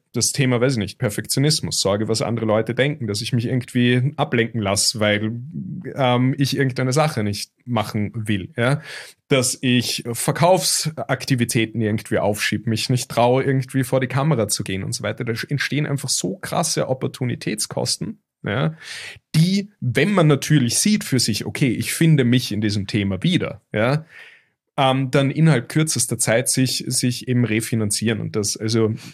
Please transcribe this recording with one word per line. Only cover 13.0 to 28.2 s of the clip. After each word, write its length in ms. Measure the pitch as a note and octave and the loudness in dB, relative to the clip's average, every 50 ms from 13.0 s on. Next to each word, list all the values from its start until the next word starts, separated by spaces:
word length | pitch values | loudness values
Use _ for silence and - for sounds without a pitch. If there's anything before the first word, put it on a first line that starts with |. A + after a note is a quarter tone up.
| - - | -2 -2
traue, 340 | - A#2+ A#2+ B2 B2+ C3+ - | 2 2 4 4 4 2 2
irgendwie 420 | C#3 C3 C3+ B2+ - - C3+ B2+ | 2 0 0 -2 -2 -2 -2 0
vor 160 | - C#3 C3 | 0 0 0
die 60 | C3 | 0
Kamera 420 | B2+ - C#3 C#3+ D#3+ C#3+ A2+ G#2 G2 | 0 -2 0 2 2 2 2 2 0
zu 160 | - - - | -2 -4 -4
gehen 180 | - F#2+ F#2+ G2+ | -4 -4 -4 -4
und 100 | A2+ A#2 | -6 -6
so 80 | - | -4
weiter. 220 | G#2 G#2 G#2+ - A#2+ | -4 -6 -6 -4 -4
Da 80 | A#2 A#2 - - | -4 -4 -6 -4
entstehen 380 | - D3 C3 - - C3 C#3+ D3+ | -6 -4 -4 -2 -2 -2 -2 -2
einfach 240 | - C#3+ C3+ - C3 | -2 -4 -4 -2 -4
so 260 | - - - F#3+ F#3+ | -4 -2 -2 -4 -6
krasse 540 | - - - - - E3 - - D3+ - - | -6 -8 -6 -4 -2 -2 0 0 -2 0 -2
Opportunitätskosten, 1300 | B2+ - - C3+ - - B2+ A#2+ A#2 - - - G#3+ - - - - - - - - - - - - _ _ _ _ _ - | -2 -2 -4 -6 -4 -4 -4 -4 -4 -4 -6 -6 -4 -4 -6 -6 -4 -4 -2 -4 -4 -4 -6 -10 -10 _ _ _ _ _ -6
ja, 300 | G2+ G2+ C3 D#3 D#3+ D#3+ - - - - - - - - - _ - - | -4 -2 0 -2 -2 -4 -6 -16 -16 -14 -14 -14 -16 -16 -18 _ -2 2
die, 380 | D#3 E3 F#3 G3 G3+ G3 - _ - | 4 4 4 2 0 -2 -4 _ -6
wenn 320 | C3 B2 G#2+ C3 D3 G#3 | -4 -2 2 2 2 4
man 160 | G#3 F#3 D#3+ | 4 4 6
natürlich 500 | D3+ C#3+ - - - D3+ C#3+ A#2+ A#2 - | 6 4 4 4 2 4 4 4 2 0
sieht 280 | - - - A2 G#2+ - | 2 2 2 2 2 0
für 140 | - C3+ A#2+ | 0 0 2
sich, 260 | - A#2+ G2+ - - | 2 2 0 -2 -4
okay, 240 | G2+ - - C#3 B2 | -6 -2 0 0 0
ich 240 | F#2+ G#2 A2 - - | 2 0 -2 -4 0
finde 320 | - E3+ D#3+ D#3 C#3 B2 | 4 6 6 6 6 6
mich 260 | A#2 B2 B2+ - - | 4 4 4 2 0
in 80 | G#2 G#2 | -2 0
diesem 260 | A2 G#2 G2+ G#2 F#2+ | 0 0 0 -2 -4
Thema 380 | - - G#2 G2 G2 F#2+ F2+ - | -2 -2 0 0 0 -2 0 0
wieder, 380 | E3+ F3+ - - - - - _ - | 0 0 0 0 -2 -8 -12 _ -6
ja, 320 | - G#2+ A2+ B2+ D3 D#3+ D#3+ _ - - - - - _ _ _ _ _ _ _ - D3 | -2 0 2 2 0 0 -2 _ -20 -20 -20 -20 -20 _ _ _ _ _ _ _ -2 0
ähm, 300 | C3+ C3 B2+ C3+ C3+ B2+ | 2 2 2 2 0 0
dann 180 | - C#3 C3+ C3+ | 2 2 2 2
innerhalb 400 | C#3+ D3+ D#3+ D#3+ D#3 - - - | 2 4 4 6 6 4 0 0
kürzester 480 | - D#3 D#3+ D#3 - A#2 - - A#2 | 0 0 0 0 0 -2 -2 -2 -2
Zeit 320 | - - C#3 A#2+ A#2+ B2+ - | -2 2 2 2 2 2 0
sich, 340 | - D3 C3+ B2 - - - | 2 2 2 0 0 -4 -4
sich 400 | - B2+ - C3 B2 B2 - - | -4 -2 0 0 0 -2 -2 -4
eben 180 | C3 B2 B2 B2 | -2 0 2 2
refinanzieren. 720 | G#2+ G#2+ A2+ A2+ - B2 A2+ G#2+ G#2+ - - G#2+ A#2 A2+ | 2 2 0 0 0 -2 -2 0 -2 -2 -2 0 -2 -2
Und 160 | G#2+ | -2